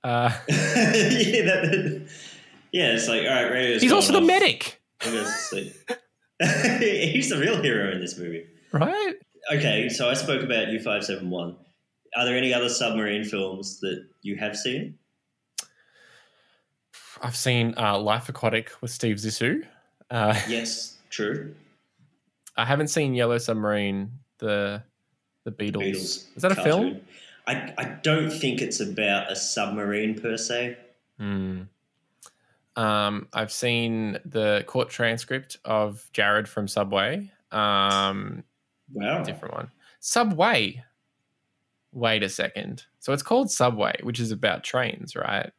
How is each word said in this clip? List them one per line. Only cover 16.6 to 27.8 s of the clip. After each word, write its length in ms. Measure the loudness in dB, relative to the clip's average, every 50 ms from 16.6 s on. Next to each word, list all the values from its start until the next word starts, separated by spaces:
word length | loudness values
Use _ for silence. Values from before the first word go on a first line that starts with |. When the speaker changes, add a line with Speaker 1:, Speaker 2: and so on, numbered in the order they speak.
| _ _ _ _ _ _ -20 -20 -20 -20 -16 -8
Speaker 1:
I've 140 | -8 -6 -4
seen, 380 | 0 0 2 4 4 4 2 2
uh, 220 | 2 2 2 2 2
Life 300 | 2 2 0 0 -2 -8
Aquatic 420 | -8 0 0 2 2 0 -2 -4 -14 -10
with 100 | -10 -10
Steve 260 | -4 -2 0 0 0
Zissou. 460 | 0 -2 -4 -2 0 0 0 0 -2 -6 -10 _ _ _ _ _ _ _ _
Uh, 300 | -2 2 2 4 2 2 0
Speaker 2:
Yes, 500 | -2 -4 -4 -4 -4 -6 -8 -10 -12 -14 _ _ _
true. 440 | -6 -4 -4 -2 -4 -6 -8 -12 -16 -20 _ _ _ _ _ _ _ _ _ _ _ _ _ _ _ _ _ -10 _
Speaker 1:
I 80 | -2 2
haven't 220 | 2 2 2 2
seen 260 | 0 0 0 2 2 2
Yellow 240 | 2 4 4 2
Submarine, 720 | 2 0 0 -2 0 2 2 2 2 2 0 0 -2 -4 -6 -10 -16 -20 _ _ _
the, 440 | -2 -2 0 0 0 -2 -4 -6 -10 _ _ _ _ _ _ _ _ _ _ _ _
the 60 | -12
Beatles. 440 | -6 -4 -4 -2 -2 -2 -2 -2 -2
Speaker 2:
Beatles 400 | -4 -4 -6 -6 -8 -10 -18 _
Speaker 1:
Is 60 | -2
that 100 | 0 2
a 40 | 2
Speaker 2:
cartoon. 380 | 2 4 2 4 4 2 0 -4
Speaker 1:
film? 60 | -8 -14 -20 -20 -20 -20 -20 -20 -10 _
Speaker 2:
I, 260 | -4 -4 -4 -6 -8 -6
I 60 | -6